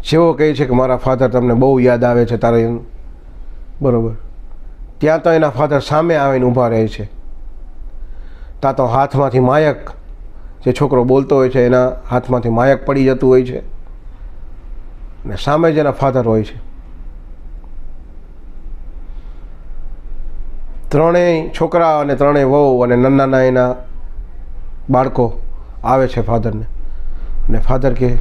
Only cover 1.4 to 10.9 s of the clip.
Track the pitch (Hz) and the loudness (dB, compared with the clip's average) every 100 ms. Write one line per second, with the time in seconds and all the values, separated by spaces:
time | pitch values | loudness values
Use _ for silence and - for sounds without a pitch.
1.4 | 123 131 131 131 123 120 123 120 117 117 | 2 4 4 6 4 4 4 4 2 2
2.4 | 117 117 113 117 - - - - - - | 2 2 2 -4 -10 -14 -14 -16 -18 -14
3.4 | - - - - 139 117 113 107 - - | -12 -12 -14 -2 0 2 0 -6 -10 -14
4.4 | - - - - - - 151 160 170 165 | -14 -12 -14 -14 -16 -2 2 2 4 4
5.4 | 151 110 147 143 - 151 165 156 139 131 | 2 2 0 0 2 0 2 2 2 2
6.4 | 123 120 120 113 110 - 107 - - - | 2 2 2 2 0 -4 -10 -12 -12 -12
7.4 | - - - - - - - - - - | -12 -12 -14 -12 -12 -10 -10 -10 -12 -14
8.4 | - - 139 135 123 123 139 131 139 127 | -14 -2 -2 2 2 2 2 2 2 4
9.4 | 127 147 156 127 - - - - - - | 4 4 2 0 -10 -16 -16 -16 -16 -14
10.4 | - - 127 123 143 | -16 -4 -2 0 2